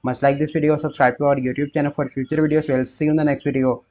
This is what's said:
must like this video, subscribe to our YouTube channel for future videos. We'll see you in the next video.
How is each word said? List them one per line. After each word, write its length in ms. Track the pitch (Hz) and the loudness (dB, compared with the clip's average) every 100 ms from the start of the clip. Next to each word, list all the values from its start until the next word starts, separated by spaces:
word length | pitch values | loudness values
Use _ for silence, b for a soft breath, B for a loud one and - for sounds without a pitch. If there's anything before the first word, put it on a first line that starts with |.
must 180 | 127 127 | -4 0
like 160 | 139 143 | 0 2
this 140 | 151 | -2
video, 240 | 165 151 151 | 0 0 0
subscribe 420 | 156 - 127 123 | -2 0 0 2
to 80 | 143 | 0
our 100 | 139 | 0
YouTube 360 | 127 127 147 | -2 -4 -4
channel 200 | 151 143 | -2 -2
for 160 | 143 135 | -2 -6
future 260 | - 131 156 156 | -6 -4 0 2
videos. 220 | 156 151 | 0 0
We'll 180 | 131 131 | -2 -2
see 200 | - 151 | -2 0
you 60 | |
in 40 | 156 | 2
the 80 | |
next 220 | 151 139 147 | 2 0 -2
video. 400 | 135 131 117 _ | 0 0 -2 _